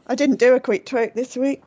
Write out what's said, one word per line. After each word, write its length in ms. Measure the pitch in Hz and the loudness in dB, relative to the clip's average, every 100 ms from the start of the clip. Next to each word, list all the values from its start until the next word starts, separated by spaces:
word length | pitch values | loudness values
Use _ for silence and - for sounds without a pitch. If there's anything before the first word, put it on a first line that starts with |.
| - | -8
I 60 | 262 | -2
didn't 220 | 285 208 | 0 2
do 140 | 247 254 | 4 4
a 40 | |
Queet 280 | - 208 - | 0 -4 -4
quote 260 | 254 226 220 | -4 -4 -4
this 200 | 254 247 | -8 -4
week. 280 | 269 269 | -4 -4